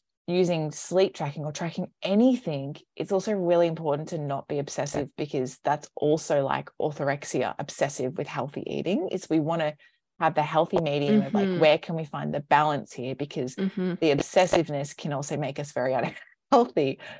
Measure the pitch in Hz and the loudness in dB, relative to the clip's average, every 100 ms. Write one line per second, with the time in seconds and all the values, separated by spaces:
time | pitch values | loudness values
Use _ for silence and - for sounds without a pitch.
0 | _ _ - 180 180 165 151 143 - 175 | _ _ -2 2 2 2 -2 -6 0 2
1 | 196 - 147 156 151 147 170 175 180 _ | 2 0 -8 -6 -8 -6 -6 -6 -8 _
2 | 180 202 247 247 - 143 139 147 - - | 0 4 6 4 0 -4 -6 -10 -14 -10
3 | - 196 202 208 175 175 170 165 160 147 | -2 -2 0 0 2 4 4 0 -2 -2
4 | 160 165 143 139 - 147 139 - 147 151 | -4 -6 -4 -6 -4 -6 -4 -6 -4 -4
5 | 135 - 151 143 127 - - 147 - - | -6 -6 -4 -2 -4 -4 -2 -2 -4 -2
6 | 147 160 - 147 135 143 139 - 156 147 | 2 2 2 0 2 -2 -4 -4 -4 -2
7 | 139 143 - 143 110 - 143 - 143 - | -2 -2 -4 -2 -2 -4 -8 -2 -2 -2
8 | 127 127 143 143 131 - - 71 - 226 | -4 -4 -6 -6 -6 -8 -6 -4 -2 -2
9 | 370 185 - 160 151 170 151 151 - _ | -2 -6 0 0 2 0 -2 -4 -14 _
10 | _ - 160 156 151 160 170 185 156 143 | _ -2 0 2 2 2 2 2 0 0
11 | 147 214 185 202 196 175 156 160 - 165 | 4 4 2 0 0 6 6 6 2 -6
12 | 151 147 147 151 147 147 151 143 - - | -6 -6 -4 -4 4 4 4 0 -4 -8
13 | 127 135 143 - 127 - 190 196 180 175 | -6 -6 -6 -4 -6 -4 -4 -2 -2 2
14 | 160 143 - 196 180 180 156 143 143 - | 2 2 2 2 4 4 2 -4 -6 -8
15 | 160 143 143 143 143 143 143 - 127 131 | -6 -4 -4 -4 -4 -6 -6 -2 0 0
16 | 165 - - _ _ 262 240 - 135 139 | -2 -6 -16 _ _ 4 4 2 0 -2
17 | - | -10